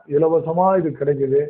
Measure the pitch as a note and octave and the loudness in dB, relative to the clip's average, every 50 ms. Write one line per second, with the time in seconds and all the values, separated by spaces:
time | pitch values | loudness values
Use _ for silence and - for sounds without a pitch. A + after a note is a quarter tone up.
0 | - - C#3+ D3 D#3+ D#3+ E3 D#3 D#3+ E3 E3 F3+ F#3 F#3+ F#3+ F#3 D#3+ D3+ C3 - | -8 -4 0 0 2 2 2 0 0 -2 -2 0 2 2 2 2 0 -2 -4 -2
1 | C#3+ C#3+ C#3+ C3+ C#3 C3 C3+ C#3+ D3 | -2 -2 -2 -2 -2 0 0 0 -2